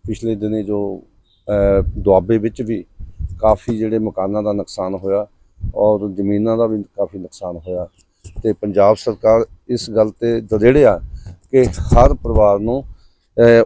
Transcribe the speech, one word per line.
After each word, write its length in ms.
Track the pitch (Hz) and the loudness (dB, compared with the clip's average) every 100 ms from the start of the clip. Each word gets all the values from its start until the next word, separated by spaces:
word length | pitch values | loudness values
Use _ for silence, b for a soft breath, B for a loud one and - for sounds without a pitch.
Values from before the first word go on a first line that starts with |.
| - | -10
ਪਿਛਲੇ 260 | 107 113 | -8 -6
ਦਿਨੇ 280 | 104 104 107 | -4 -4 -4
ਜੋ, 400 | 101 101 101 92 - _ _ _ - | -4 -6 -6 -8 -16 _ _ _ -4
ਅ, 340 | 104 101 98 92 - | 0 2 2 0 -2
ਦੁਆਬੇ 400 | 98 95 92 113 | 2 2 2 -2
ਵਿੱਚ 240 | 110 - | -2 -8
ਵੀ 220 | 110 104 - - - - - - | -8 -8 -10 -18 -18 -12 -12 -2
ਕਾਫੀ 380 | 110 110 - 110 | 0 0 -2 -4
ਜਿਹੜੇ 200 | 110 110 | -2 -2
ਮਕਾਨਾਂ 440 | 107 95 98 104 | -4 -4 -4 -4
ਦਾ 100 | 104 | -4
ਨੁਕਸਾਨ 420 | 101 - - 92 | -4 -6 -8 -6
ਹੋਇਆ 320 | 95 95 101 104 _ _ _ - | -6 -2 -2 -4 _ _ _ -8
ਔਰ 340 | - 107 104 104 | 0 2 2 -2
ਜ਼ਮੀਨਾਂ 480 | 95 98 104 110 113 | -4 -2 0 0 0
ਦਾ 100 | 113 | 0
ਵੀ 160 | 107 | -2
ਕਾਫੀ 360 | 92 - 95 101 | -6 -6 -6 -6
ਨੁਕਸਾਨ 380 | 87 - 90 87 | -16 -12 -12 -10
ਹੋਇਆ 320 | 90 90 87 _ _ _ - - | -8 -8 -8 _ _ _ -18 -6
ਤੇ 100 | 113 | -4
ਪੰਜਾਬ 440 | - 104 98 101 107 | -4 -2 2 2 2
ਸਰਕਾਰ 500 | 120 101 110 113 113 - - | -4 -2 2 2 0 -10 -8
ਇਸ 220 | 123 113 | -6 -2
ਗੱਲ 200 | 110 110 | 0 0
ਤੇ 300 | - 117 117 | -2 -4 -4
ਦ੍ਰਿੜ੍ਹ 380 | 107 110 117 143 | -4 2 4 6
ਆ 220 | 123 90 - B B B _ | 4 4 -4 B B B _
ਕਿ 140 | 131 | 2
ਹਰ 500 | 117 - - - 131 | 2 0 2 6 6
ਪਰਿਵਾਰ 440 | - 117 110 104 101 | 4 0 2 4 2
ਨੂੰ, 260 | 110 135 | -2 -4
ਅ, 800 | - - _ _ _ - 117 117 | -8 -18 _ _ _ 4 6 6